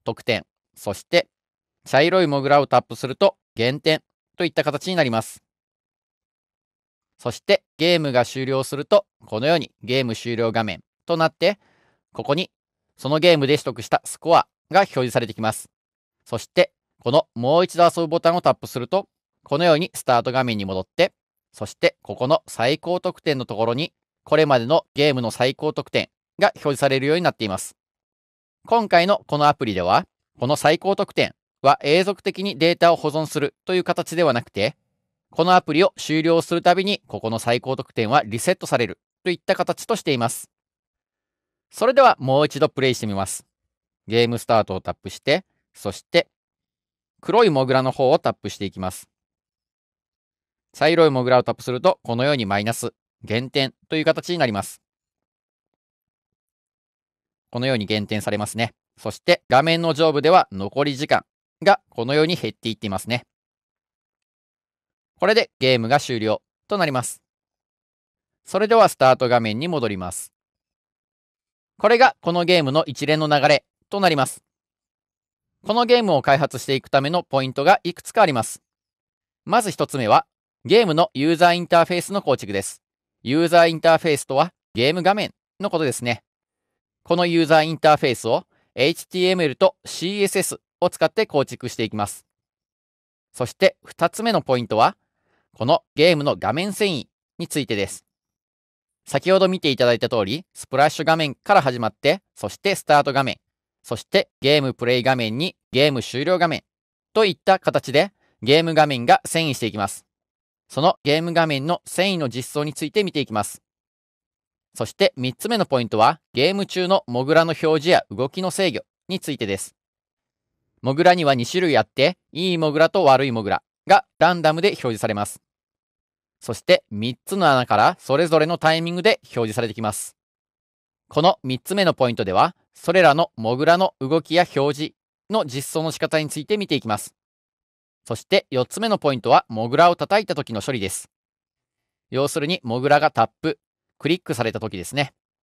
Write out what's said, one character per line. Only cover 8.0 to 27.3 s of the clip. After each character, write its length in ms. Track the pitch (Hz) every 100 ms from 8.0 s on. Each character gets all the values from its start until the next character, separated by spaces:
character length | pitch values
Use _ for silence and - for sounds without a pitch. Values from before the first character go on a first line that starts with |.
| 147
が 140 | 123 117
終 200 | 131 131
了 180 | 135
す 120 | 127 139
る 100 | 147
と、 200 | 208 - _ -
こ 140 | 110
の 80 | 139
よ 80 | 170
う 40 |
に 120 | - _
ゲ 200 | 104 131
ー 40 | 123
ム 100 | 107
終 200 | 123 113
了 160 | 113
画 120 | 113
面 180 | 107 85 _ _ -
と 100 | 165
な 120 | 160
っ 60 |
て、 260 | - 170 208 _ _ _ _ _
こ 100 | -
こ 120 | 127 147
に 160 | - _ _ _ _ _
そ 100 | 135
の 120 | 156
ゲ 140 | 175
ー 40 | 156
ム 100 | 135
で 80 | 147
取 80 |
得 180 | 139 113
し 80 | -
た 120 | -
ス 140 | - -
コ 180 | 160 165
ア 120 | - _ _
が 120 | 170
表 120 | 196
示 180 | 135 123
さ 80 | 131
れ 80 | 113
て 60 |
き 80 | 113
ま 120 | 110
す。 160 | - - _ _ _ _ _ -
そ 120 | -
し 100 | -
て、 260 | - - _ _ _
こ 100 | 123
の 160 | 151 - 117
も 240 | 123 165
う 40 |
一 140 | 185 165
度 60 |
遊 180 | 170 170
ぶ 40 | 160
ボ 120 | 170
タ 120 | 165
ン 40 | 175
を 60 |
タ 100 | 143
ッ 40 | 123
プ 120 | -
す 100 | 127
る 80 | 123
と、 200 | 190 - _ _ _
こ 140 | - 143
の 60 |
よ 100 | 175
う 40 | 151
に 140 | 185
ス 100 | -
タ 160 | - 120
ー 20 |
ト 80 | 131
画 120 | 127
面 140 | 123 107
に 80 | 95
戻 160 | 92
っ 40 | -
て、 280 | - 190 _ _ _ _
そ 120 | - 107
し 100 | -
て 200 | 175 -
こ 140 | - 98
こ 120 | 127
の 160 | 160 -
最 320 | - 120 156
高 200 | 170 180
得 220 | 185 -
点 160 | 160 131
の 80 | 120
と 100 | 107
こ 120 | 113
ろ 60 | 120
に、 180 | 170 _ _ _ -
こ 100 | 151
れ 100 | 151
ま 140 | 127
で 60 | 117
の 200 | 160 -
ゲ 180 | - 147
ー 20 |
ム 80 | 127
の 100 | 117
最 240 | - 127 -
高 160 | 151
得 180 | 147 -
点 200 | 120 - _ _ -
が 120 | 196 -
表 60 |
示 160 | 147 131
さ 120 | 139
れ 100 | 135
る 60 | 139
よ 80 |
う 40 | 170
に 40 |
な 100 | 160